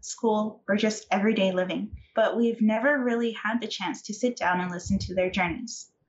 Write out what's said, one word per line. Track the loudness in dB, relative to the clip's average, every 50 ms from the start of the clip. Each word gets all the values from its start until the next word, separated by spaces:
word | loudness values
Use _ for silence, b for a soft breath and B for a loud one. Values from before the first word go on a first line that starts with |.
school, | -14 -14 -6 -2 0 2 2 2 0 -2 -6 -8 _
or | 0 0
just | 2 2 0 0 -2 -2 -2
everyday | 0 2 4 2 4 4 2 2
living, | 2 0 0 0 -2 -4 -6 -6 -10 b b b _
but | 2 2 2 2 2
we've | 2 2 2 2
never | 2 2 4 4 2 2 2 2 2
really | 0 0 0 0 -2
had | -2 -4 -4 -2 -2 -2
the | -4 -6
chance | -6 -6 -6 -6 -6 -6
to | -8 -10 -4
sit | -2 -2 -2 0
down | 0 0 0 2 0
and | 0 -2
listen | -4 -6 -2 -2 -2 -2
to | -2 -2 0
their | 0 0 0
journeys. | 0 0 0 0 -2 -4 -8 -10 -12 -14 -18 -20 _ _ _